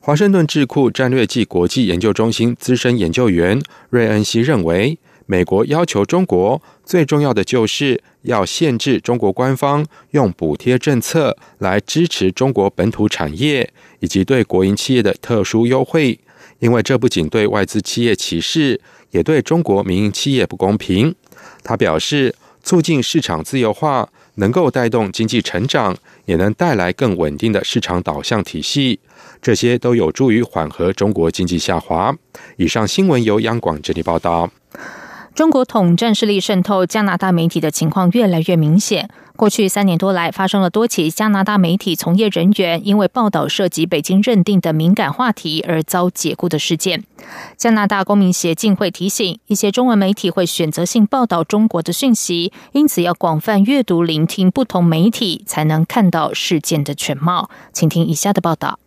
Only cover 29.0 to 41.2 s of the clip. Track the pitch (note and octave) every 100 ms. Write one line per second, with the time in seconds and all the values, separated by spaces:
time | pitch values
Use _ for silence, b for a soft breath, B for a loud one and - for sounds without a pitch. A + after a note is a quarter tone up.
29 | B B B B - A2 A#2+ A#2+ B2 A#2
30 | D#2+ - C3 A2 A#2 - D2+ - F2 F#2+
31 | G2+ F#2 E2 - F2+ F2 - F2 - E2
32 | G#2 D3+ _ B B - - A#2 G#2 -
33 | F#3+ C3 A2+ G#2+ A2+ A#2 F2 D#2 - E2
34 | D#2+ E2 F2 E2+ E2+ _ _ B B B
35 | B B B - D#4+ C#4 B3+ A3+ F3+ E3+
36 | A#3 G#3 G#3+ G3+ - F#3+ F3+ G3 F3+ A3
37 | G3+ F3+ F#3+ F3 E3 E3 D3+ - D#3+ F3
38 | F3+ A#3 G#3+ E3+ D#3+ E3+ D3+ E3+ - F#3+
39 | - B B - G3+ - F#3+ G3+ G3+ E3
40 | F#3+ F#3 E3+ - F#3+ G3+ F3+ G#3 A#3 -
41 | D#3+ -